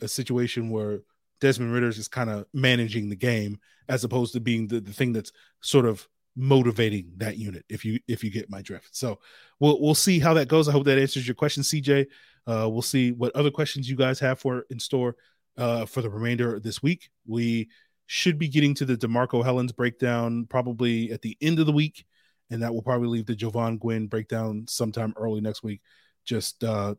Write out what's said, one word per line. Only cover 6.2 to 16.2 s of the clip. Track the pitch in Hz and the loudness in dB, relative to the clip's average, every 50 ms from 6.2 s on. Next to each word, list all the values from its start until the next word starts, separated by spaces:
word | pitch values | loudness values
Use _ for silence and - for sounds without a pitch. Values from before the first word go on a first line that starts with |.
| _ _ _ | _ _ _
motivating | 127 131 135 139 135 120 120 104 120 113 107 104 98 87 85 87 | -2 4 6 6 6 6 4 2 2 2 2 0 -2 -4 -8 -10
that | 92 110 107 - | -8 -8 -6 -6
unit, | 113 110 98 90 85 - - | -6 -8 -8 -10 -12 -10 -10
if | 107 - - | -10 -6 -4
you, | 107 110 123 - - | -4 -4 -4 -4 -6
if | 113 - | -6 -4
you | 113 104 | -4 -6
get | 98 107 - 101 | -6 -6 -8 -10
my | 101 98 | -12 -12
drift. | 95 - 95 85 - _ - | -12 -12 -14 -14 -16 _ -10
So | - 135 117 101 - _ - - - - _ _ - | -6 -6 -6 -6 -8 _ -20 -20 -20 -20 _ _ 4
we'll, | 143 147 - - | 4 4 6 6
we'll | 147 151 151 | 4 2 4
see | - - 196 180 160 | 4 4 4 4 6
how | 139 170 160 | 6 6 4
that | 160 135 117 | 4 4 4
goes. | 156 160 151 147 | 4 4 4 4
I | |
hope | 143 139 135 | 4 4 4
that | 139 135 135 | 4 4 4
answers | 135 131 - 131 123 | 4 2 0 -4 -4
your | 127 120 | -4 -2
question, | - 151 147 - 143 | -2 -2 -2 0 -2
C | 135 - 160 151 | -2 -2 -2 0
J. | 131 143 139 139 135 139 - - - _ _ _ _ | 2 2 4 4 2 0 -6 -16 -20 _ _ _ _
Uh, | 120 113 110 113 110 | -4 -2 0 0 0
we'll | 110 120 | -2 -2
see | 107 - - 131 123 123 | -2 0 2 2 2 2
what | 120 120 123 120 - | 2 0 -2 0 0
other | 139 147 143 | 0 0 0
questions | 139 - 151 - - 143 123 123 | 0 -2 -4 -4 -4 -6 -6 -4
you | 135 | 0
guys | 127 131 131 131 - | 0 0 0 0 0
have | 139 127 131 - | 0 -2 -2 -2
for, | - 131 127 123 - - | -2 -4 -4 -4 -6 -10
in | 123 117 | -10 -10
store, | - - 143 127 123 120 117 - _ _ _ _ _ _ _ | -6 -2 -2 0 0 -2 -4 -8 _ _ _ _ _ _ _
uh, | - 123 117 117 117 110 | -2 -2 0 0 -2 -4
for | - - 135 | -4 -4 -6
the | 117 107 | -4 -4
remainder | 101 107 | -4 -4